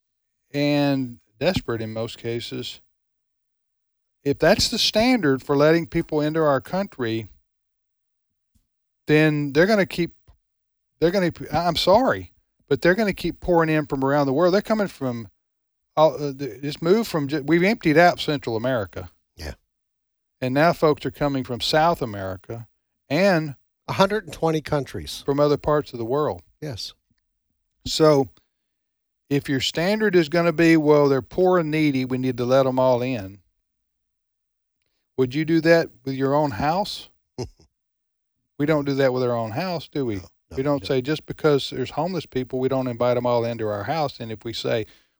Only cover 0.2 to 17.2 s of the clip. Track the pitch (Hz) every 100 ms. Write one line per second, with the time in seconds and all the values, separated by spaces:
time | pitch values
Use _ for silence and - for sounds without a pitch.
0.2 | _ _ _ 143 147 147 143 135 127 120
1.2 | _ - 156 185 - 113 110 110 120 -
2.2 | 117 120 - 131 117 - _ _ _ _
3.2 | _ _ _ _ _ _ _ _ _ _
4.2 | 143 - 156 214 - 233 - 214 247 247
5.2 | 151 131 - 143 151 170 165 165 - 151
6.2 | 151 160 151 135 - 185 202 - 117 113
7.2 | 98 _ _ _ _ _ _ _ _ _
8.2 | _ _ _ _ _ _ _ _ - 151
9.2 | 156 147 147 139 190 214 180 - 170 _
10.2 | _ _ _ _ _ _ _ - 165 196
11.2 | 175 - 131 160 170 160 175 208 262 98
12.2 | 90 _ _ _ - 143 170 190 208 -
13.2 | 170 - - 170 160 156 143 139 135 147
14.2 | 139 135 180 196 - 220 196 - 131 117
15.2 | 110 _ _ _ _ _ _ - 156 127
16.2 | 147 135 135 123 165 139 165 220 220 165